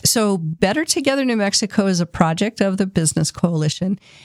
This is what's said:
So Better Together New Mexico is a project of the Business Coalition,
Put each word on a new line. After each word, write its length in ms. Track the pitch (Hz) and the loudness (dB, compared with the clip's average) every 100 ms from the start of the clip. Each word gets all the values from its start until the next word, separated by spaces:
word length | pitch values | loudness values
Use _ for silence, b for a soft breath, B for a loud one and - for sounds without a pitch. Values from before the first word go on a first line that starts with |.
| - | 0
So 320 | 240 214 196 | 2 2 0
Better 480 | 156 160 190 277 320 | -4 0 0 2 -2
Together 400 | 349 277 269 262 | 0 0 0 0
New 120 | 226 | 0
Mexico 500 | 202 - 202 - 196 | 0 0 0 0 2
is 120 | 180 | 0
a 60 | 170 | -2
project 560 | - 165 165 202 - | 0 0 2 -2 0
of 160 | 196 190 | 0 0
the 80 | 190 | -2
Business 460 | 185 160 - 151 | 0 0 0 -2
Coalition, 680 | - 170 165 151 - 190 202 B B | -2 -2 0 -2 -2 -4 -4 B B